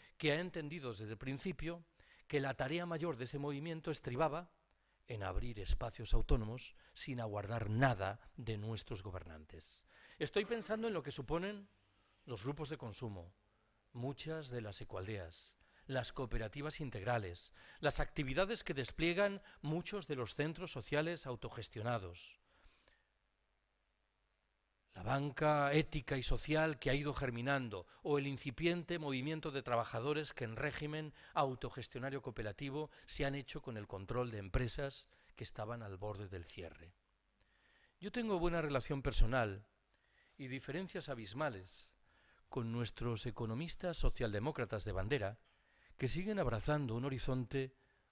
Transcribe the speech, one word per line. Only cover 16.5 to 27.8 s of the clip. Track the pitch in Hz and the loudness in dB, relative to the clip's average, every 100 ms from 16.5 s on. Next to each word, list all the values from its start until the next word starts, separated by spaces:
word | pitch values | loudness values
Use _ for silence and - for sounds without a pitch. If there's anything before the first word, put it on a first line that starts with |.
| 143 147 - | -4 -6 -4
integrales, | 139 113 98 120 95 85 - - - - | -4 -2 2 2 0 -8 -14 -18 -20 0
las | 147 - | 2 4
actividades | 147 - 135 131 196 226 | 0 0 0 2 2 0
que | - | -2
despliegan | 139 - - 165 175 202 196 - - | -2 -2 2 2 4 2 2 -10 -6
muchos | 147 160 - 208 156 | 0 0 -2 -4 -2
de | 139 | -2
los | 113 | -2
centros | - 151 160 180 | 0 0 -2 -6
sociales | 131 - 147 160 170 131 | -6 0 2 2 -2 -6
autogestionados, | 120 117 - 104 110 113 117 92 87 - - _ _ - _ _ _ _ _ _ _ _ _ _ _ _ _ _ _ _ _ _ _ _ _ _ | -6 -6 -8 -8 -4 0 0 -2 -12 -18 -20 _ _ -20 _ _ _ _ _ _ _ _ _ _ _ _ _ _ _ _ _ _ _ _ _ _
la | - | -6
banca | 98 135 147 127 151 151 139 | 0 2 2 2 4 6 6
ética | 151 156 151 - 135 | 6 4 0 -2 0
y | |
social | 120 123 - 156 160 139 | 4 2 4 4 4 2
que | 135 | 2
ha | |
ido | 139 143 | 2 2
germinando, | - 131 120 127 139 120 101 | 0 0 0 2 2 2 -6